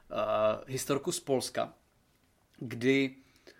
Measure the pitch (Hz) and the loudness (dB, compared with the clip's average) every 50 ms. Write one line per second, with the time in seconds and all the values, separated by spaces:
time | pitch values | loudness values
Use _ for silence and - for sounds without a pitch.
0 | - - - 107 107 107 107 107 107 107 107 - - 131 131 131 - - 143 139 | -16 -10 -6 -4 -2 0 2 2 2 2 2 0 -4 -6 -6 -6 -2 -2 -2 -2
1 | - 175 - - - - 135 123 - - - - 117 - - _ _ _ _ _ | -2 -4 -6 -4 -2 0 0 0 0 -2 -4 -4 -4 -4 -6 _ _ _ _ _
2 | _ _ _ _ _ _ _ _ _ _ _ - 139 117 120 117 117 131 135 139 | _ _ _ _ _ _ _ _ _ _ _ -12 -12 -10 -6 0 4 4 6 6
3 | 135 131 - - - _ _ _ _ - - | 4 2 -2 -8 -20 _ _ _ _ -20 -20